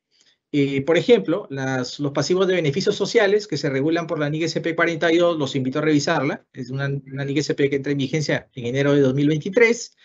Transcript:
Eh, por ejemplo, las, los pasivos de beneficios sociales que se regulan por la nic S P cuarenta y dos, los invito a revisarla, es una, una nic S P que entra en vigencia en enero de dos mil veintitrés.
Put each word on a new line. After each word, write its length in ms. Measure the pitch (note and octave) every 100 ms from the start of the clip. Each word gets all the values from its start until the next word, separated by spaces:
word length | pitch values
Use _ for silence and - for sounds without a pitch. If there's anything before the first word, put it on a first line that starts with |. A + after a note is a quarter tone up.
| _ _ _ _ _
Eh, 300 | D3 C#3 C#3
por 160 | C3+ E3+
ejemplo, 480 | G3 A3+ F#3+ F#3 -
las, 480 | C3+ C3 C3 B2+ -
los 120 | C#3+
pasivos 360 | C#3+ C#3+ F3+ F#3
de 80 | F3+
beneficios 400 | D3+ D3 F#3+ -
sociales 500 | G3 A#3 G3 G#3 G#3
que 100 | D3
se 140 | D3
regulan 380 | C3+ D3+ E3+ D#3+
por 100 | D#3+
la 140 | D3
nic 100 | D#3
S 180 | D#3+ D#3+
P 160 | E3+ E3
cuarenta 380 | E3+ E3 E3+
y 40 | E3+
dos, 200 | F3 D#3+
los 180 | C3+ C#3
invito 220 | B2+ D3
a 60 |
revisarla, 640 | D3+ D3+ F3 D#3+ C#3 G#3 _
es 200 | C3 A#2+
una, 160 | C3+ C#3
una 380 | C#3 - C3+ C#3
nic 120 | C#3+
S 160 | D3
P 160 | D#3 C#3
que 60 | C#3
entra 160 | C#3+
en 80 | C#3+
vigencia 500 | B2+ D#3+ D3 C3 - -
en 100 | A#2
enero 300 | C3+ C#3+ C#3+
de 60 |
dos 120 | C3
mil 140 | C#3 C#3+
veintitrés. 680 | D#3 F#3+ F#3+ A3+ A#3+ - _